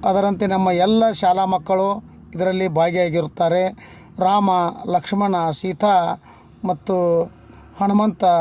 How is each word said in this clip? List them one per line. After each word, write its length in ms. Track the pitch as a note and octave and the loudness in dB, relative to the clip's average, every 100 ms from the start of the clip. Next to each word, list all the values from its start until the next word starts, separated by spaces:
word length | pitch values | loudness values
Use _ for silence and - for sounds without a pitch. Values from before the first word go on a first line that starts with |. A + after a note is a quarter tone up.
ಅದರಂತೆ 420 | G3 F#3+ G3+ G3 G3+ | 0 0 0 0 -2
ನಮ್ಮ 240 | F#3+ F#3+ | 0 0
ಎಲ್ಲ 420 | F3 F#3 A3 A3+ | 2 2 2 2
ಶಾಲಾ 320 | G3+ F#3+ F3+ | 0 0 0
ಮಕ್ಕಳು 600 | F#3+ F#3 D#3+ F#3+ G3 G3+ - - - | 0 -2 -2 -2 0 -4 -10 -20 -16
ಇದರಲ್ಲಿ 340 | E3 F#3 F#3 F#3 | -4 -2 0 -2
ಭಾಗಿಯಾಗಿರುತ್ತಾರೆ. 920 | D#3+ E3+ F3 F3 D#3+ D3+ - E3+ F3 F#3 - - - - - | 0 0 0 0 0 -4 -2 0 0 -2 -6 -20 -20 -20 -2
ರಾಮ, 320 | F#3 G3+ G3 F3+ E3+ - - | 0 2 2 0 0 -6 -2
ಲಕ್ಷ್ಮಣ, 640 | F3 - G3+ G3+ F#3 E3 | -2 -2 -2 0 0 -2
ಸೀತಾ 680 | D3+ F#3+ E3 G#3 F#3+ E3+ F3 - - - - | -4 -8 -2 2 2 0 -6 -12 -20 -20 -10
ಮತ್ತು 320 | F#3 F3 - F#3 F3 E3+ E3+ - - - - - | -6 -6 -2 0 2 0 -2 -8 -20 -20 -20 -4
ಹನುಮಂತ 440 | G3 G3+ G#3+ - F#3 E3+ | 0 2 0 0 2 2